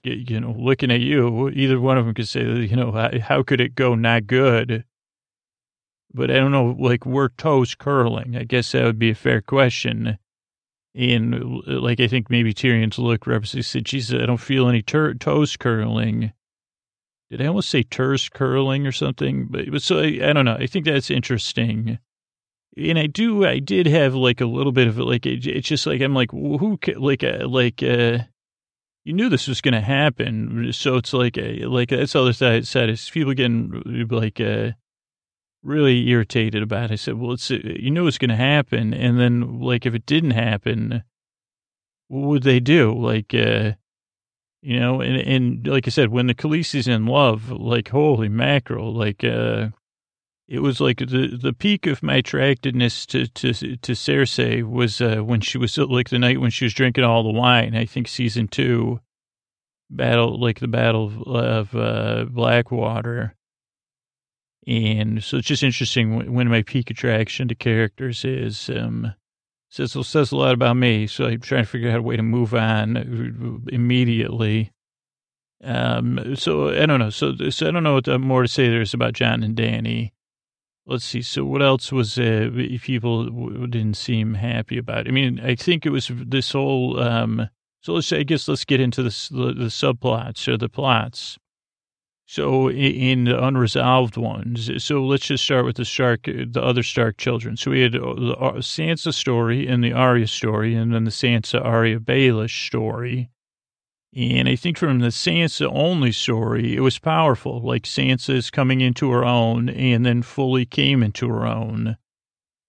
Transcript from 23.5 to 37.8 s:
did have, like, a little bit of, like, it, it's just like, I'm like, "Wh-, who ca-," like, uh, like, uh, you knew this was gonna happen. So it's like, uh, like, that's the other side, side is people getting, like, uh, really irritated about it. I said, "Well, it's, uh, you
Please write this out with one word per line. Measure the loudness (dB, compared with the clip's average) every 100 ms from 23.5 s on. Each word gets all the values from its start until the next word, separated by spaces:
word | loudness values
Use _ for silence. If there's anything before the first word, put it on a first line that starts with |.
| 2
did | 0 2 4
have, | 4 4 4
like, | 2 2
a | 0
little | 0 0
bit | 4 4
of, | 2
like, | 0 0 -2
it, | -4 -4
it's | -4 -2
just | -2 0
like, | 0
I'm | 2
like, | 2 0
"Wh-, | -2 -2 0
who | 0 0
ca-," | -2 -2
like, | 0 0
uh, | 0 -2 -2
like, | 2 2 0
uh, | 0 2 2 0 -4 _ _ _ _ _ _ _
you | -6
knew | 0 2
this | 2 0
was | -2
gonna | 0 0
happen. | 2 2 2 0 -4 -4 -4 -4 -4
So | -2 0 0
it's | 0
like, | 0 0 0
uh, | -6 -6 -2
like, | 0 0
that's | 0 2
the | 2
other | 2
side, | 4 4 2 2
side | 0 0
is | 0 -4
people | -2 0
getting, | 2 2 0 -2 -8 -8 -6 -2
like, | -2 -2 -2
uh, | -2 -2 -4 -6 _ _ _ _ _ _ _ _
really | -4 2 4 4 4
irritated | 2 2 0 0 -2
about | -2 -4 -2
it. |
I | -4
said, | -4 -6
"Well, | -6
it's, | -6 -4
uh, | -6
you | -6 -6